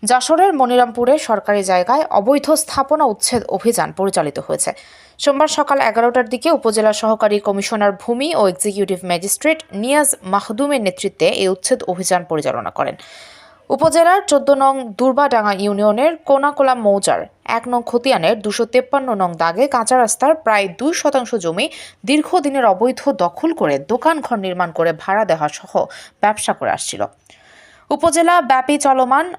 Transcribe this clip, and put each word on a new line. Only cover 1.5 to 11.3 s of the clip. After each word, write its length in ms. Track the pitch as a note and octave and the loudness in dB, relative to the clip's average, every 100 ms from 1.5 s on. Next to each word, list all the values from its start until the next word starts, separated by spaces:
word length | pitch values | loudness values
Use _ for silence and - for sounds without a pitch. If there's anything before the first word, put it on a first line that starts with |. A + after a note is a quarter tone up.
| G#3 | -2
জায়গায় 400 | F#3+ F3+ F3+ C4 D#4 | 2 0 2 0 2
অবৈধ 360 | - G3+ C#4+ C#4 D4+ | 0 2 2 2 0
স্থাপনা 440 | - - C#4 D4+ C#4+ | 0 -4 0 2 2
উচ্ছেদ 360 | G#3 - A#3+ - | 0 -2 -4 -4
অভিযান 400 | G3 A3+ A#3 D#3 D#3 | -2 -2 0 -4 -2
পরিচালিত 400 | G3 F#3 D3+ C#3 | -2 0 -2 -4
হয়েছে। 320 | C3+ D3+ - - - - - _ | -6 -4 -4 -6 -14 -20 -20 _
সোমবার 300 | - C4+ D4+ - | -2 2 0 0
সকাল 200 | C#4+ C#4 | 0 2
এগারোটার 460 | C4 G#3+ A#3+ B3 A#3 | 2 2 2 2 -2
দিকে 200 | A#3 D#4+ | -2 0
উপজেলা 400 | D#4 A#3 G#3+ G#3+ | 0 0 2 2
সহকারী 440 | G#3 A3 A3 G#3+ G#3 | 2 0 2 2 0
কমিশনার 540 | G#3 G3 G3+ A3 G#3 G3 | 0 -2 -4 0 0 -2
ভূমি 280 | - A#3+ C#4+ D#4 | -4 -4 -2 2
ও 60 | G3+ | 0
এক্সিকিউটিভ 520 | F3+ G#3 G3 F#3+ F#3 F3+ | 0 -4 -2 -4 -4 -4
ম্যাজিস্ট্রেট 500 | F3 F#3+ - D#4 D#4 - | -4 -4 -2 0 -2 -4
নিয়াজ 360 | G3 A#3 D4 C#4+ - | -8 -2 0 0 -2
মাহদুমের 580 | F#3+ G3 - G#3+ C#4+ C#4+ | -2 -4 -4 -4 -2 0
নেতৃত্বে 460 | G3+ F3+ G3 - E3 | -2 -4 -8 0 0